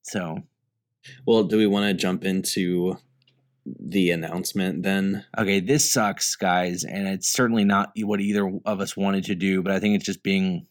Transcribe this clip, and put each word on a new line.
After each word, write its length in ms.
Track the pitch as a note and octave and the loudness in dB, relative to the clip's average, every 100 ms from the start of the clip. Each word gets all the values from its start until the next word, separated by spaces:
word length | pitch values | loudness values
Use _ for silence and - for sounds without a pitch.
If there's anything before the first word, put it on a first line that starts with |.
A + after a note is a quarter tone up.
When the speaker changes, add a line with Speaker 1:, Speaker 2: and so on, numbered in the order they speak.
Speaker 1:
So. 360 | - G#2+ E2+ E2 - _ _ _ _ _ - - - | -6 -6 -6 -8 -12 _ _ _ _ _ -20 -8 2
Speaker 2:
Well, 180 | A2+ | 2
do 120 | F#2+ G#2+ | 4 4
we 100 | G#2+ | 4
wanna 280 | G2+ G2+ | 2 2
jump 300 | F#2 F#2 F#2 | 0 0 -2
into 720 | F#2+ F#2+ F#2 - F2+ F2+ F2+ F#2 _ _ _ _ _ _ | 0 -2 -2 -2 0 0 0 -4 _ _ _ _ _ _
the 460 | - B1+ C#2 G2 F2+ | -16 -14 -4 2 2
announcement 720 | E2+ D#2+ E2 F2+ G2+ F#2+ D#2+ | 2 -2 -6 -4 -2 -2 -2
then? 420 | G2 G2 G2 G2+ - - | -2 0 0 -2 -6 -4
Speaker 1:
Okay, 220 | G2+ G2 | 0 0
this 300 | F2+ D3 - | 2 2 2
sucks, 440 | C3 G#2 F#2+ - - | 2 0 -2 -4 -2
guys, 480 | F#2+ F2+ F2+ F2+ | 0 2 0 -4
and 220 | - G2 G2 | -6 -4 -4
it's 200 | F#2+ - | -2 -2
certainly 360 | - B2 A2+ | 0 2 4
not 280 | G2+ G2+ G2+ - | 4 4 2 -4
what 220 | G#2 G#2 | -2 0
either 300 | G2+ G#2 G2 G2 | 0 0 -2 -4
of 160 | - G2+ | -4 -2
us 160 | G2 - | -4 -2
wanted 280 | G2 G2 | 0 0
to 100 | F2+ | -2
do, 280 | F#2 F#2+ F#2+ | -2 0 0
but 100 | F2+ | 0
I 80 | F#2+ | 0
think 140 | G#2 G2+ | 2 2
it's 80 | |
just 180 | - F#2+ | 0 -4
being 440 | G2+ G2 F#2+ F2 - | 0 0 2 -2 -8